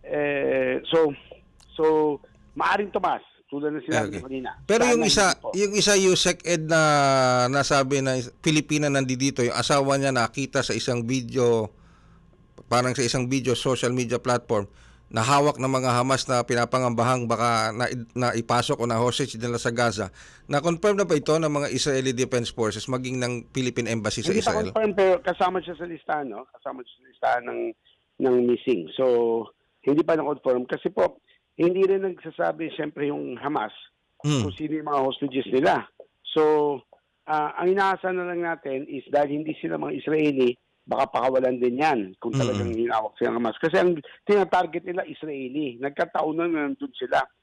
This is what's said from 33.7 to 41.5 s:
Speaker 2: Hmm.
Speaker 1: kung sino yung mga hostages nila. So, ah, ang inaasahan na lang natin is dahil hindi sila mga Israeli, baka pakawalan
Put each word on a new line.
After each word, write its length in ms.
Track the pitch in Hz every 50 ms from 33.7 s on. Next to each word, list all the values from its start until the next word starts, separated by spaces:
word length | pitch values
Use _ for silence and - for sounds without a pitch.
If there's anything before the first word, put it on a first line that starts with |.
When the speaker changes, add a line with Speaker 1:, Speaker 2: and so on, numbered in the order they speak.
| - - - - _ _ _ _ _ _ -
Speaker 2:
Hmm. 160 | 147 151 135
Speaker 1:
kung 160 | 110 - - -
sino 160 | 156 151 151
yung 160 | 156 151 151
mga 140 | 147 139 135
hostages 400 | 135 120 - 139 139 127 135 - - -
nila. 320 | 131 143 190 180 131 110 - _ _ - _ _ _ _
So, 560 | - - 156 156 151 156 151 147 147 143 131 - _ - _ _ _ _ _ _ -
ah, 240 | 156 151 151 147 147
ang 160 | 156 160 180
inaasahan 480 | 190 196 196 190 190 185 - 185 180 180
na 80 | 180
lang 160 | 180 175 170
natin 480 | 175 170 165 147 - 143 135 131 147 -
is 160 | 147 135 -
dahil 320 | - - 143 147 139 143 147
hindi 160 | 156 156 151 -
sila 160 | - 165 165 156
mga 160 | 151 147 151
Israeli, 640 | 139 - - 151 156 156 151 143 135 127 120 123 _ _ _ _ _ _
baka 300 | - 120 113 135 131 -
pakawalan 480 | 120 117 131 131 131 131 127